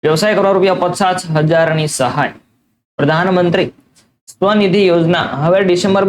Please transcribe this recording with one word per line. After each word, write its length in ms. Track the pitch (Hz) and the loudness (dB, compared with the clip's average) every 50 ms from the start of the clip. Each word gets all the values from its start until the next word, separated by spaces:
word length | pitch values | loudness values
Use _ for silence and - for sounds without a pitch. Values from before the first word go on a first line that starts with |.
વ્યવસાય 320 | - 151 - 160 208 214 214 | 0 0 0 0 0 0 0
કરવા 180 | 190 196 196 196 | 2 2 2 2
રૂપિયા 260 | 190 180 196 185 175 185 | 2 2 0 0 0 -2
પચાસ 420 | 175 170 - 202 185 180 175 - 170 156 156 151 156 | -4 -2 -2 -2 -2 -2 -4 -6 -4 -2 0 0 2
હજારની 380 | 170 165 165 165 160 156 156 147 - | 2 2 2 0 0 -2 -4 -4 -4
સહાય. 360 | - 131 123 - 147 139 - - - _ _ _ _ _ _ _ _ _ _ _ - | -4 -4 -4 -2 -4 -4 -6 -6 -14 _ _ _ _ _ _ _ _ _ _ _ -4
પ્રધાનમંત્રી 720 | 143 143 156 160 180 190 185 180 180 175 170 185 - 120 - _ _ _ _ _ _ _ _ _ _ - | -2 0 0 0 0 0 0 0 0 0 0 -2 -2 -4 -8 _ _ _ _ _ _ _ _ _ _ -20
સ્વનિધિ 560 | - _ 185 196 214 214 202 190 170 208 202 | -8 _ -2 0 2 2 2 2 2 2 2
યોજના 400 | 185 170 175 170 165 175 165 - - - 135 | 2 2 2 2 0 0 -2 -2 -4 -4 -2
હવે 160 | 147 165 180 196 202 | 0 2 2 2 2
ડિસેમ્બર 400 | 180 175 175 175 202 190 196 196 | 2 0 0 0 0 0 2 2